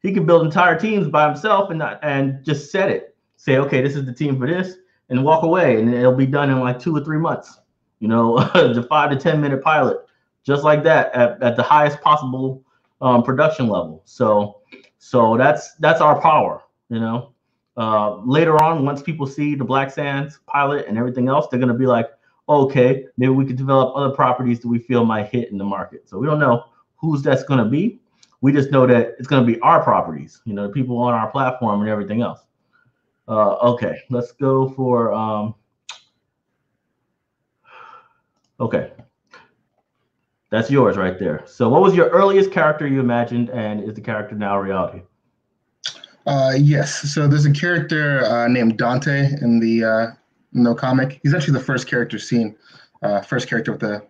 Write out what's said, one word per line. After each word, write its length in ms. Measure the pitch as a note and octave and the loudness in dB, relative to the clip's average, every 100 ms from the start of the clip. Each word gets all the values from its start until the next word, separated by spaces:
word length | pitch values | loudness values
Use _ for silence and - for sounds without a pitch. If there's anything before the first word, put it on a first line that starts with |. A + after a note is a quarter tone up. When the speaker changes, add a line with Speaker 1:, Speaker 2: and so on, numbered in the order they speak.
Speaker 1:
He 100 | G3 | -2
can 140 | F#3+ E3 | 0 4
build 180 | E3+ | 4
entire 320 | D#3+ F#3 F3+ E3 | 4 2 2 2
teams 300 | A3 G#3 D#3 | -2 -2 0
by 200 | D3+ D3+ | 2 2
himself 440 | D3 A3 G3 G3 | 0 0 0 0
and 80 | D#3+ | -6
not, 220 | C3+ G2+ | -8 -6
and 420 | D3 C#3 C#3 C3+ | -4 -2 -2 -4
just 280 | - C#3+ - | -6 -6 -4
set 180 | F#3+ F#3+ | -2 -2
it. 240 | G2 - _ _ _ | -2 -8 _ _ _
Say, 220 | - C3 | 0 0
"Okay, 240 | C#3 C3+ | 2 0
this 120 | C3+ | -2
is 100 | D3 | -4
the 80 | C3 | -8
team 240 | B2 D3 C3 | -6 -4 -2
for 120 | B2 | -2
this," 300 | F3+ F#3 - _ _ _ | -2 -4 -10 _ _ _
and 140 | B2+ | -2
walk 200 | C#3 D#3+ | 2 2
away, 360 | D#3+ F3+ D#3 A2 | 2 2 2 2
and 140 | A#2 | 0
it'll 180 | B2 B2+ | 2 2
be 140 | C3 C3+ | 2 0
done 240 | C#3+ C#3+ | 0 0
in, 80 | C3 | 0
like, 220 | B2+ B2+ | -2 -4
two 160 | F3+ D3 | -4 -4
or 80 | |
three 140 | C#3+ D#3 | -4 -4
months, 420 | E3 - - - _ _ _ _ | -2 -6 -10 -20 _ _ _ _
you 80 | A2 | -2
know, 300 | A#2 A2+ A#2+ | 2 2 2
<laughs> 160 | - F#3 D3 A#2 | 2 2 2 0
the 60 | A#2 | 0
five 220 | D3+ C#3+ | 0 0
to 60 | C3+ | 0
ten 240 | F3 D3+ | 0 0
minute 220 | C#3+ C3+ | 0 -2
pilot, 360 | D#3 D#3 B2 - - _ _ _ | 0 2 0 -2 -10 _ _ _
just 220 | - C#3 | -4 0
like 180 | D3+ D3 | 2 4
that 320 | D#3+ D3+ - | 4 2 2
at, 260 | B2 A#2+ - | 2 0 2
at 140 | B2 | -2
the 80 | A#2 | 0
highest 380 | A#2 D3+ D3 D3 | 2 4 4 0
possible, 640 | D#3 D3+ C3 C3 C3 C3+ _ _ _ _ | 2 2 0 -6 -6 -8 _ _ _ _
um, 220 | C3 A#2+ | 2 2
production 460 | A#2 C3 D#3 - A#2+ | 2 2 2 2 -2
level. 340 | F#2 E2 D#2 _ | -2 -4 -12 _
So, 560 | - A2+ G#2 G#2 - _ - _ _ | -2 2 2 0 -10 _ -20 _ _
so 380 | - B2 A2+ A2+ | -2 2 2 4
that's, 380 | C#3 D3+ - _ | 2 2 -6 _
that's 240 | D3+ D#3+ | 0 4
our 200 | D3+ C#3+ | 4 4
power, 440 | E3 D#3 - - _ _ _ | 4 2 0 -6 _ _ _
you 100 | A2+ | -6
know. 340 | A2+ A#2 A#2+ _ _ _ _ - | -4 -6 -8 _ _ _ _ -6
Uh, 400 | A2 G#2+ G#2 G2+ | 0 0 0 -4
later 360 | A#2+ D3 E3 D#3 | 0 2 4 2
on, 240 | D#3+ E3 | 2 0
once 180 | C#3 C#3 | -2 -4
people 240 | - D#3 C3+ | -8 -8 -8
see 280 | - D3 | -4 -4
the 100 | C#3+ | -4
Black 280 | A#2+ C3+ C3+ | -2 -2 -2
Sands 480 | - C#3+ C#3 C#3+ - _ | -6 -6 -6 -8 -12 _
pilot 380 | C#3+ C#3 C#3+ - | -2 -2 -4 -4
and 100 | A2 | -4
everything 300 | B2 B2 B2+ | -4 -2 0
else, 180 | C#3+ D3+ | 0 -2
they're 120 | B2 | -2
gonna 140 | B2 | 0
be 120 | A#2 C3 | 0 2
like, 240 | A#2 A#2 _ _ _ - | 0 -2 _ _ _ 0
"Okay, 580 | D3 C3+ C3+ B2 C3+ - - | 2 4 4 2 2 -4 -2
maybe 140 | B2+ | 2
we 140 | C3 C3+ | 2 0
could 100 | B2+ | -4
develop 380 | C3+ C3+ C3 C#3 | 2 2 2 0
other 160 | C#3 | -4
properties 440 | C#3 C3 B2+ B2 A#2 | 0 0 0 -2 -2
that 80 | A#2+ | -2
we 120 | A#2 | -4
feel 240 | - B2 | 0 0
might 240 | A2+ A2 - | 2 0 -2
hit 240 | B2 A2+ | -6 -6
in 60 | G2 | -6
the 60 | G2+ F#2+ | -6 -6
market." 320 | F2+ - _ | -8 -16 _
So 100 | G2 | -6
we 80 | C#3 | -2
don't 140 | D3+ | 2
know 240 | C#3 A#2+ - _ _ _ | 2 2 -2 _ _ _
whose 260 | D#3+ C#3+ | -4 -2
that's 220 | C#3 B2+ | 0 0
gonna 220 | - C3+ G#2+ C#3 | 2 0 2 0
be. 220 | A3 - _ _ _ _ | -2 -6 _ _ _ _
We 100 | C3+ | 2
just 180 | C#3+ C3+ | 2 2
know 160 | C#3 B2+ | 4 6
that 280 | A#2+ A#2 - | 4 2 -6
it's 80 | B2 | 0
gonna 180 | C3+ A#2 | 2 2
be 120 | A2+ | 2
our 220 | C3 E3 | 4 4
properties, 580 | - G2+ E2+ D2+ D2+ _ | 4 0 -2 -10 -14 _
you 80 | - | -12
know, 120 | G2+ G2+ | -8 -6
the 60 | |
people 260 | C3+ B2 A#2+ | -4 -4 -2
on 140 | A#2+ | -2
our 160 | A#2 A2 | -2 -4
platform 500 | C#3 C3 C3 A2+ G2+ | -2 -4 -2 -2 -2
and 80 | G#2+ | -2
everything 300 | G#2 G2 G#2+ | -4 -4 -4
else. 220 | G#2+ - _ _ _ _ _ _ _ _ - | -4 -8 _ _ _ _ _ _ _ _ -6
Uh, 260 | A2 G#2 - A#2+ | 0 0 2 0
okay, 260 | A#2+ G2+ - _ | 0 -4 -6 _
let's 220 | B2 A#2+ | -6 -6
go 360 | _ C3+ C3+ C3 | _ 0 0 -2
for, 440 | C3+ B2+ A#2+ A2+ | -4 -2 0 0
um, 420 | G#2+ A2 G#2+ G#2+ - _ _ - - _ _ _ _ _ _ _ _ _ _ _ _ _ _ _ _ _ - - - _ _ _ _ _ _ | -2 -4 -6 -6 -10 _ _ -20 -20 _ _ _ _ _ _ _ _ _ _ _ _ _ _ _ _ _ -20 -20 -20 _ _ _ _ _ _
okay. 320 | A#2+ - - - _ _ _ - _ _ _ _ _ _ _ _ _ _ _ | -4 -4 -6 -16 _ _ _ -20 _ _ _ _ _ _ _ _ _ _ _
That's 200 | A2 A#2+ | -4 0
yours 260 | C#3 A2 F#2+ | 2 2 2
right 220 | F#2 F2+ | -4 -4
there. 240 | F2+ D2+ - | -6 -6 -12
So 220 | - B2 | -2 2
what 140 | D3 | 4
was 120 | F#3+ | 4
your 140 | F3+ D#3+ | 4 4
earliest 420 | F3 G3 G3 G3 | 4 4 4 2
character 340 | F3+ D#3 D3+ D3 | 0 0 0 -2
you 140 | C3+ | 0
imagined, 500 | B2 A#2+ A#2 A#2+ A#2+ | 0 0 -2 -4 -4
and 320 | A2 G#2+ G#2+ | -4 -6 -6
is 120 | G#2 | -10
the 60 | G#2+ | -10
character 340 | A#2+ G#2+ G#2 | -8 -8 -8
now 240 | G#2 G#2 G2+ | -8 -4 -4
a 40 | |
reality? 400 | G2 F#2+ F2 F2+ - _ _ _ _ _ _ _ - - - _ - | -2 -4 -4 -8 -20 _ _ _ _ _ _ _ -16 -16 -20 _ -4
Speaker 2:
Uh, 280 | C#3 C3 C3 | 0 2 4
yes, 540 | D3 D3 D3 - C#3+ | 4 4 0 -6 -6
so 140 | D#3 D3 | 0 2
there's 200 | D3 D3 | 4 2
a 60 | |
character, 720 | C#3+ F3 E3+ D3+ D#3 D3 C#3 A2 | 2 0 -2 -2 -2 0 0 0
uh, 220 | A#2 A#2+ | 0 0
named 280 | B2 A2+ A2 | 2 0 0
Dante 540 | A#2+ C3 C#3+ C#3 C3+ C#3 | -2 -2 -2 0 -2 -2
in 180 | A#2 A#2 | 0 2
the, 240 | A2+ A2+ | 2 0
uh, 220 | A2+ A2 A#2 - _ _ _ | 0 0 -2 -8 _ _ _
in 80 | B2 | 0
the 120 | A#2+ | 0
comic. 460 | A#2 C3 C3 C#3 - | 0 0 0 -2 -2
He's 120 | C#3+ | -2
actually 200 | D3 D3+ | 0 0
the 60 | B2+ | -2
first 240 | - B2+ - | -2 -6 -2
character 300 | B2 A#2 G#2+ | -4 -4 -8
seen, 360 | - A#2+ A2 - _ - _ _ | -2 -2 -2 -8 _ -20 _ _
uh, 180 | G#2 G2+ | -4 -4
first 260 | - - - | -2 -6 -4
character 240 | A#2 A2+ | -4 -4
with 80 | G#2 | -6
the 220 | A2 G#2 - | -6 -6 -10